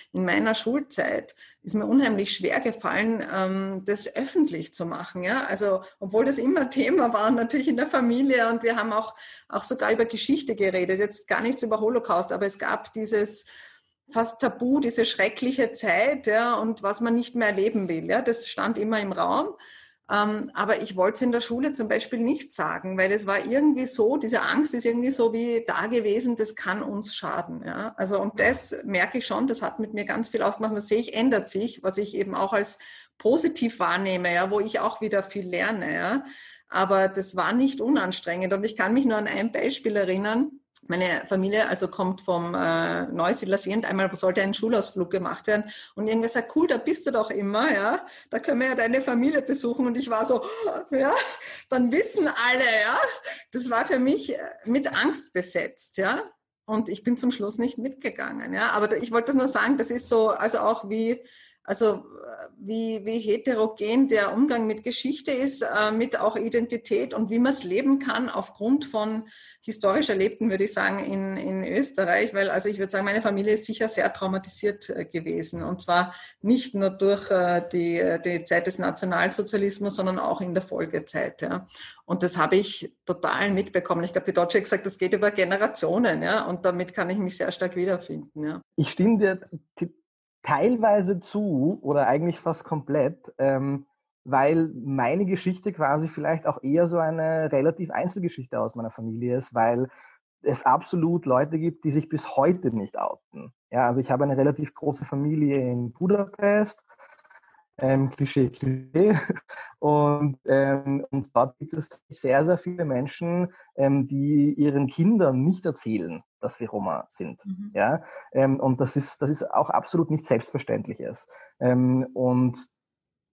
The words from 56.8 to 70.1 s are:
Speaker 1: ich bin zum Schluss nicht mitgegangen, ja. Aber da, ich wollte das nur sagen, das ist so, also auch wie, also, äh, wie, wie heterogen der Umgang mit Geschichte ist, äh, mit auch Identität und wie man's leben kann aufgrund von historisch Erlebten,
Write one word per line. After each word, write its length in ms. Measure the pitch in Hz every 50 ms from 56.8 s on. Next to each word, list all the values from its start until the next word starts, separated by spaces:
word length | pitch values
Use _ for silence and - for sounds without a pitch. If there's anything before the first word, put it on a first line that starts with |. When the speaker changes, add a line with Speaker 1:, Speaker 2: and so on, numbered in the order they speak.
| 220 175
Speaker 1:
ich 140 | 190 196 -
bin 140 | 240 240
zum 140 | 247 254 247
Schluss 280 | - - 202 208 214 -
nicht 180 | 233 247 -
mitgegangen, 760 | - 226 277 269 - - 247 - - - - - - - - 180
ja. 180 | 196 220 233
Aber 160 | - 208 208
da, 80 | 208 214
ich 160 | - 240 233
wollte 160 | 226 233 233
das 80 | 254 277
nur 120 | 262 254
sagen, 300 | 269 262 214 208 240 285
das 140 | 269 262 -
ist 160 | 240 247 -
so, 220 | - 240 226 220 220
also 300 | 190 - 196 220 - -
auch 300 | - 214 233 226 - 196
wie, 340 | 214 220 226 226 247 247 - - - - - - _ _
also, 360 | _ - 202 - 233 214 196
äh, 500 | 190 - - - - - - 113 - - - -
wie, 480 | - 196 196 226 226 226 226 220 214 196
wie 140 | 214 226 233
heterogen 880 | 208 214 202 226 - 269 247 214 214 220 220 - 208 214 233 262 269
der 260 | 269 233 214 202 196 -
Umgang 320 | 220 277 294 247 233 220
mit 180 | 220 214 214 -
Geschichte 480 | 247 233 - - 262 294 - - 311
ist, 300 | 277 247 269 277 269 -
äh, 300 | - - - 208 214 214
mit 280 | 220 220 240 269 - -
auch 160 | - 214 214
Identität 800 | 220 214 226 233 233 233 240 240 233 - - 214 208 - 247 214
und 160 | 220 220 190
wie 80 | 226
man's 260 | 233 240 269 277 - 185
leben 360 | 175 180 220 269 269 277 269
kann 280 | 269 254 - - 254
aufgrund 580 | - - 190 196 - - - 208 233 269 294 285
von 440 | - - 214 214 220 220 220 220 - - - - - - _
historisch 480 | _ 226 214 - - 196 190 302 302
Erlebten, 400 | -